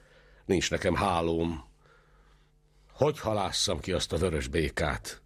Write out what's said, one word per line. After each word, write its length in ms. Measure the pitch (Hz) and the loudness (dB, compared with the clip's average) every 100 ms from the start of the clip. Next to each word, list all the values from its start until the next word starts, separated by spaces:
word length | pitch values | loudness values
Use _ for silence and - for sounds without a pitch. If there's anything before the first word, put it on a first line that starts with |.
| - - - - - | -20 -20 -20 -20 0
„Nincs 240 | 90 - | 2 2
nekem 260 | 85 92 78 | 0 2 2
hálóm. 680 | 98 85 85 82 85 78 - _ _ _ _ - _ _ _ _ _ _ _ | 2 2 2 0 0 -4 -12 _ _ _ _ -20 _ _ _ _ _ _ _
Hogy 280 | - 143 143 | 0 0 2
halásszam 600 | 110 107 87 - - 80 | -2 0 0 0 -2 -2
ki 120 | - | -2
azt 220 | 85 - | -2 0
a 40 | 80 | 0
vörös 300 | 90 78 65 | 0 0 -2
békát?” 760 | 80 73 - 78 62 - - | 0 0 0 -2 -2 -8 -16